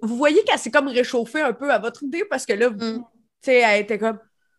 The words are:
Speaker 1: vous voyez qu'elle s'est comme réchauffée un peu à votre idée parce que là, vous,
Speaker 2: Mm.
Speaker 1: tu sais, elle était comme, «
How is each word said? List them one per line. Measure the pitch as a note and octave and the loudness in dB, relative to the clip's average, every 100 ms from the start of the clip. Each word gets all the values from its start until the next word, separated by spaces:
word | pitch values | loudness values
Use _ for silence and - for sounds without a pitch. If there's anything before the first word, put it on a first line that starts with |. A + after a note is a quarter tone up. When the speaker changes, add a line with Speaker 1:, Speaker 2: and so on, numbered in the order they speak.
Speaker 1:
vous | A3 A#3+ | -6 0
voyez | D4 F4 | 4 4
qu'elle | G#4+ F4 | 2 -2
s'est | A#3 | 2
comme | D4 C#4 | 0 2
réchauffée | A#3+ B3 A#3+ A3 D#4 | -2 0 -2 -2 -2
un | C#4 | -2
peu | G3 C#4 | -2 0
à | A3 | 0
votre | A3+ - | -2 -8
idée | C#4+ E4 G#4 | -8 -6 -4
parce | C4 - | -6 -4
que | |
là, | G3+ B3 | 0 0
vous, | G#3 | 0
Speaker 2:
Mm. | A3+ A3+ - _ _ _ | -6 -8 -12 _ _ _
Speaker 1:
tu | C4+ | 2
sais, | B3 | 4
elle | A3+ G#3 | 4 2
était | G#3 G#3 | 0 -4
comme, « | A3+ G#3 _ _ _ | -4 -6 _ _ _